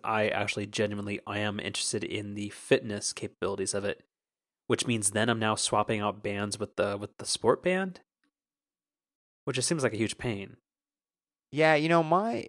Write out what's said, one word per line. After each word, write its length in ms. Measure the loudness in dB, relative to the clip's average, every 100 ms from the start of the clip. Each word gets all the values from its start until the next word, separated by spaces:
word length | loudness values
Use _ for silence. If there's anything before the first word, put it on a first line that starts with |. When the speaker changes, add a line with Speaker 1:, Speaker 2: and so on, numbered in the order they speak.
Speaker 1:
I 240 | -2 0 2
actually 380 | 0 -2 -2 -4
genuinely, 540 | 0 0 -2 -4 -6 -6
I 120 | -2
am 200 | -2 -2
interested 440 | -4 -4 -4 -4
in 300 | -4 -6 -6
the 160 | -8 -8
fitness 640 | -10 2 2 4 -4 -4
capabilities 600 | -6 -8 -4 -4 -2 -2
of 120 | -2 -4
it, 180 | -6 _ _ _ _ _ _ 0
which 200 | 0 2
means 240 | 0 2
then 180 | 2 2
I'm 100 | 2
now 160 | 2 0
swapping 460 | 2 2 2 0
out 220 | 0 -2
bands 360 | -4 -2 -4 -4
with 160 | -4 0
the, 220 | 0 0
with 200 | -6 -10
the 80 | -6
sport 380 | 2 2 4
band, 380 | 2 0 -2 -8 -20 _ _ _ _ _ _ _ _ _ _ _ _ _ -4
which 100 | -2
just 120 | 0
seems 160 | 2
like 100 | 0
a 40 | 0
huge 200 | -2 -2
pain. 400 | -4 -4 -8 -16 _ _ _ _ _ _ _ _ _
Speaker 2:
Yeah, 240 | 2 6 6
you 120 | 6
know, 160 | 4
my, 440 | 4 2 2 -4